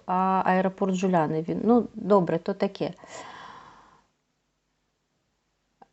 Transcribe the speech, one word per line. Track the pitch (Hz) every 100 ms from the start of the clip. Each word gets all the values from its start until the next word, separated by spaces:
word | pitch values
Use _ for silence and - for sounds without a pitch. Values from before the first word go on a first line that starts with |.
| -
а | 185 190 190 -
аеропорт | 185 190 185 196
Жуляни. | 185 190 180 151 156
Він, | 165 160
ну, | 214 240 214
добре, | 220 190 202 165 165
то | -
таке. | 196 196 - 147 - - - - - - - - - - _ _ _ _ _ _ _ _ _ _ _ _ _ _ _ _ _ _ _ -